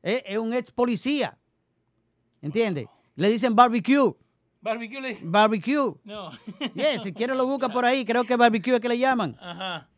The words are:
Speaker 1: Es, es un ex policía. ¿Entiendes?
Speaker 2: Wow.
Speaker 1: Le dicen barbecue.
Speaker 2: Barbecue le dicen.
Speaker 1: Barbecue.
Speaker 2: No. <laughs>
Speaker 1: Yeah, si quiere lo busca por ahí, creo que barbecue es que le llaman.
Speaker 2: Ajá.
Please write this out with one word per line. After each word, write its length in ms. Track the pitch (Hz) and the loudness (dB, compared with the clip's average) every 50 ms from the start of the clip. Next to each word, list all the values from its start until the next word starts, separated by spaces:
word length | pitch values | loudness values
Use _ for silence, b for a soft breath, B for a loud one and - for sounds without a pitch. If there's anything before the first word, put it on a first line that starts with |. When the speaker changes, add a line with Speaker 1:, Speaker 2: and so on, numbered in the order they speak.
| - | -2
Speaker 1:
Es, 180 | 175 214 254 - | -2 -4 -4 -4
es 120 | 196 196 | -6 -6
un 160 | 220 226 226 233 | -4 -4 -2 -4
ex 160 | 254 240 - | -4 -4 -6
policía. 680 | _ - 247 240 233 170 - 254 294 285 226 135 - _ _ _ _ _ _ _ _ _ _ _ _ _ _ _ _ _ _ _ _ _ - | _ 0 0 0 0 -2 -2 -2 -2 -2 -2 -4 -6 _ _ _ _ _ _ _ _ _ _ _ _ _ _ _ _ _ _ _ _ _ -12
¿Entiendes? 420 | 147 143 220 226 214 180 143 113 | -4 -2 0 0 0 -2 -4 -8
Speaker 2:
Wow. 80 | - _ _ _ _ _ | -10 _ _ _ _ _
Speaker 1:
Le 140 | - 170 208 | 0 2 2
dicen 260 | 226 220 214 247 220 | 2 2 2 2 6
barbecue. 580 | 214 247 247 226 233 160 233 269 285 269 202 - _ _ _ _ _ _ _ _ _ | 6 6 6 4 0 2 2 4 4 4 2 0 _ _ _ _ _ _ _ _ _
Speaker 2:
Barbecue 400 | _ 220 220 233 233 214 254 277 | _ -6 -6 -6 -8 -12 -12 -10
le 60 | 262 262 | -8 -8
dicen. 220 | 214 - - 165 | -10 -8 -8 0
Speaker 1:
Barbecue. 640 | 170 208 214 214 220 202 - 240 277 294 277 214 147 _ _ | 4 4 4 4 2 0 -2 -2 0 0 0 -2 -4 _ _
Speaker 2:
No. 260 | 202 208 214 190 165 - - _ 220 190 | -14 -14 -12 -12 -14 -16 -16 _ -18 -12
<laughs> 220 | - 294 240 - | -10 -10 -8 -4
Speaker 1:
Yeah, 240 | - 269 302 269 196 | 0 0 0 0 0
si 120 | - 196 | -6 -8
quiere 220 | 151 202 226 247 262 | -6 -4 -4 -2 0
lo 140 | 262 254 | 0 0
busca 220 | 254 277 269 254 247 | 0 0 -2 -2 -2
por 160 | 208 247 240 | -2 2 2
ahí, 200 | 240 262 269 240 | 2 2 2 0
creo 180 | 196 226 247 247 | 0 0 0 2
que 120 | 214 262 | 0 4
barbecue 400 | 240 240 233 220 220 165 247 254 | 4 6 4 4 2 0 0 0
es 60 | 240 | 0
que 80 | 226 240 | 2 0
le 100 | 240 240 | 0 2
llaman. 360 | 254 262 262 240 196 143 110 - | 2 2 2 0 -2 -4 -6 -10
Speaker 2:
Ajá. 480 | 180 175 170 170 190 185 175 156 131 _ _ | -14 -14 -12 -10 -8 -8 -8 -10 -14 _ _